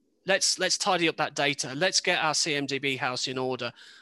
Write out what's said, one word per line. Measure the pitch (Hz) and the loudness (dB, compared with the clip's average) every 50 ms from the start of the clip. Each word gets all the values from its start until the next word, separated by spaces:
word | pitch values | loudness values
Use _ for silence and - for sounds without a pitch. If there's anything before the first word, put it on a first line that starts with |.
| _ _ _ _ _ 175 | _ _ _ _ _ 0
Let's, | 190 190 - - - - | 2 2 2 0 0 0
let's | 185 180 - - | 0 0 0 0
tidy | - 208 185 175 175 160 | 2 2 2 4 4 2
up | 147 - | 2 0
that | 156 123 - | -2 -2 0
data. | - 143 143 143 - - 135 131 | 0 0 0 0 -2 -4 -6 -2
Let's | 143 180 190 185 - | 0 0 0 2 2
get | - 185 175 143 160 | 2 2 2 2 2
our | 156 143 | 2 2
C | - - 170 147 | 0 0 0 0
M | 143 143 135 | -2 -2 -2
D | 139 131 | -2 -2
B | 139 139 131 | -2 -2 -2
house | 120 139 127 127 123 - 135 | -2 -2 -2 -2 -4 -4 -4
in | 127 131 | -2 -2
order. | 127 127 127 123 120 117 - - - - - - | -2 -2 -2 -2 -4 -8 -8 -12 -18 -20 -20 -20